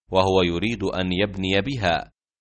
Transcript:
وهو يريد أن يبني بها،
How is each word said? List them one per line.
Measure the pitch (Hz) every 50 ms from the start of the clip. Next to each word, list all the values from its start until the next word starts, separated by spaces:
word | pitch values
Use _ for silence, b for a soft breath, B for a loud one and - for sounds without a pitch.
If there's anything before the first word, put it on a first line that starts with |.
| _ -
وهو | 92 92 92 95 95 92
يريد | 90 87 85 85 95 113 117 101
أن | 92 95 - 92 92 92
يبني | 87 90 101 104 92 98 95 95 95 98
بها، | 101 131 143 123 101 87 82 69 - - _ _ _ _ _ _